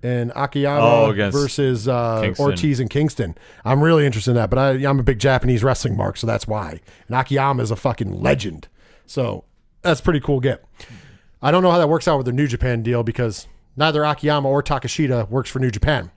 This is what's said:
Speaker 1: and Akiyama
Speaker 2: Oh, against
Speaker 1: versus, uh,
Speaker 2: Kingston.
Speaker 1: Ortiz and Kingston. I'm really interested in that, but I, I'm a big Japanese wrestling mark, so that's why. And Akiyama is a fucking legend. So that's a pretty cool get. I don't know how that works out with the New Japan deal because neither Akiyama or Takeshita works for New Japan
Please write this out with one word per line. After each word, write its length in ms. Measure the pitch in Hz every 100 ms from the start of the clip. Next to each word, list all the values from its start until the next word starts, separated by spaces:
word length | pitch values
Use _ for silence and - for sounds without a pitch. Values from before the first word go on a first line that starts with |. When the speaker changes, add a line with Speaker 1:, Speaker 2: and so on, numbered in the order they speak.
Speaker 1:
and 280 | 123 123 120 -
Akiyama 460 | 139 143 139 143
Speaker 2:
Oh, 260 | 117 117 110
against 280 | 101 101 139
Speaker 1:
versus, 500 | 143 - 139 120 110
uh, 340 | 120 117 110
Speaker 2:
Kingston. 240 | 110 - 143
Speaker 1:
Ortiz 340 | 143 156 127
and 100 | 120
Kingston. 460 | 139 151 - 98 82 - - 107
I'm 160 | 135
really 240 | 160 160 143
interested 260 | 110 127
in 40 | 120
that, 140 | 110
but 100 | 120
I, 120 | 139 131 139
I'm 100 | 139
a 40 |
big 160 | 127 120
Japanese 440 | 139 131 127 120
wrestling 320 | 127 120 110 95
mark, 220 | 95 98
so 100 | 113
that's 200 | 110 -
why. 340 | 107 87 82 - - _
And 80 | 123
Akiyama 460 | 131 139 135 131
is 80 | 113
a 40 | 110
fucking 460 | 135 120 98 92
legend. 460 | 95 139 101 78 - _ _ _ _
So 400 | - 120 104 - _ _ _
that's 160 | 175 160
a 40 |
pretty 160 | - 156
cool 200 | - 139
get. 240 | 127 - _ - - - - - _ _
I 80 | 131
don't 120 | 175
know 80 | 185
how 60 | 175
that 120 | 151
works 180 | 160 156
out 100 | 147
with 80 | 123
the 80 |
New 140 | 123 147
Japan 360 | 120 127 117
deal 200 | 113 120
because 440 | 117 113 117 101 - - _ -
neither 280 | 156 151
Akiyama 460 | 151 147 147 151 139
or 120 | 139
Takeshita 680 | 139 139 123 - 147 123 104
works 200 | 123 -
for 100 | 131
New 120 | 131
Japan 400 | 104 - 139 87